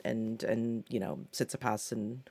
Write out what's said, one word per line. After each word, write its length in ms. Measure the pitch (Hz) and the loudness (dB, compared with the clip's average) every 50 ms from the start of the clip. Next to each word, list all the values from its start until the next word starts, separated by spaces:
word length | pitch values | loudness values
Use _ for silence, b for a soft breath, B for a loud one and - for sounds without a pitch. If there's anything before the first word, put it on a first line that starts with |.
| - | 0
and, 380 | 120 117 113 113 113 113 113 - | 0 2 2 2 0 0 0 2
and, 400 | - 113 117 113 117 117 113 101 - | 2 2 4 4 2 0 0 -2 -2
you 100 | 117 110 | -2 0
know, 260 | 95 - 73 - - - | 0 0 -2 -4 -6 -6
Tsitsipas 600 | - - 120 - - - - 117 107 104 - - | -2 -2 -2 -2 -2 0 2 2 2 2 0 -2
and 300 | 117 110 104 107 120 131 131 - | -2 -2 -2 -2 -4 -6 -6 -2